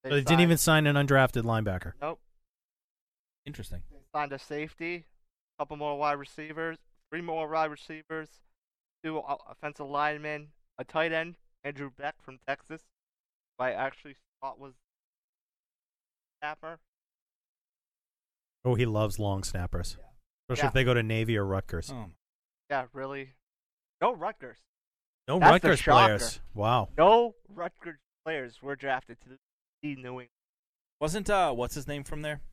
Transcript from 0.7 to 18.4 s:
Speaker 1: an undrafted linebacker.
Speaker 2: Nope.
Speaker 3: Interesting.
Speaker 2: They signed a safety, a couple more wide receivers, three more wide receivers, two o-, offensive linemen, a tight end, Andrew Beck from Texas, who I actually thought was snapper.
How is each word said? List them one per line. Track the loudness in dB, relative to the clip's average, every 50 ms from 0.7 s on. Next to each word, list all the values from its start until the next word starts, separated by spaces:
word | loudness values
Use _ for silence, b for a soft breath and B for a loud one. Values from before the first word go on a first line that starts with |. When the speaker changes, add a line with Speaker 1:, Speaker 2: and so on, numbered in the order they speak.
| 4 6 4
Speaker 1:
an | 4 2
undrafted | 2 4 4 6 6 6 4 2 -2 0
linebacker. | 0 0 0 0 -2 -4 -4 -6 -10 -12 -8
Speaker 2:
Nope. | -10 -10 -10 _ _ _ _ _ _ _ _ _ _ _ _ _ _ _ _ _ _ _ _ _ _ _ _ _ _
Speaker 3:
Interesting. | -16 -14 -12 -10 -10 -10 -10 -10 -12
Speaker 2:
They | -16 -20 _ _ -4
signed | -4 -4 -4 -6
a | -12
safety, | -10 -10 -8 -8 -8 -10 -10 _ -8 -8 -8 -8 -12 _ _ _ _ _ _ _ _ _ _ -10
a |
couple | -8 -8 -6 -6
more | -4 -4 -2
wide | 0 0 0 -2 -2
receivers, | -6 -14 -14 -16 -14 -12 -8 -6 -6 -6 -8 _ _ _ _ _ _ _
three | -10 -10
more | -8 -6 -4 -4 -4 -2
wide | 0 0 0 -2
receivers, | -4 -12 -14 -16 -16 -16 -12 _ -10 -10 -10 -12 _ _ _ _ _ _ _ _ _ _ _ _ _ _
two | -8 -6 -6 -4
o-, | -4 -4 -6 -6 -6 -20
offensive | -18 _ -10 -10 -10 -10 -10 -4
linemen, | -2 0 0 0 -2 -4 -8 -8 -8 -10 -12 -18 _ _ _ _ _
a | -16 -16
tight | -4 -2 0 0 0
end, | 0 -2 -4 -6 -10 _ _ _ _ _ -12
Andrew | -12 -10 -10 -12 -12 _
Beck | -8 -10 -10 -10 _
from | -20 -20 -20 -12 _
Texas, | -6 -6 -6 _ -16 -16 -16 _ _ _ _ _ _ _ _ _ _ _ _ _ _ _ -4
who | -4
I | -4
actually | -2 -2 -4 -6 -6 -10 -20 -20 -20 _ _ _ _ _
thought | -12 -12 -12 -12
was | -20 -20 -20 _ _ _ _ _ _ _ _ _ _ _ _ _ _ _ _ _ _ _ _ _ _ _ _ _ _ _ _ _ _ _ _ _
snapper. | -12 -12 -12 _ -14 -16 -16 -18 _ _ _ _ _ _ _ _ _ _ _ _ _ _ _ _ _ _ _ _ _ _ _ _ _ _ _ _ _ _ _ _